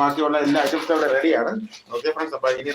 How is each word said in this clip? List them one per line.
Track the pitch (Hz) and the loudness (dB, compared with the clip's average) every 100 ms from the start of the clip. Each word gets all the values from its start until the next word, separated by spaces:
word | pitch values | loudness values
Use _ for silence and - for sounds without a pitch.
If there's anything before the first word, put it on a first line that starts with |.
ബാക്കിയുള്ള | 143 143 147 151 143 | 0 2 0 2 2
എല്ലാ | 151 139 | 2 0
ഐറ്റംസും | 160 160 | -2 0
ഇവിടെ | 160 147 | 2 2
റെഡിയാണ്. | 131 160 117 123 220 220 - - | 2 4 2 0 -4 -8 -14 -10
ഓക്കെ | 120 156 156 | -6 -4 -4
ഫ്രണ്ട്സ്, | 160 139 | -6 -2
അപ്പൊ | 131 127 | -2 -2
ഇനി | 143 | -4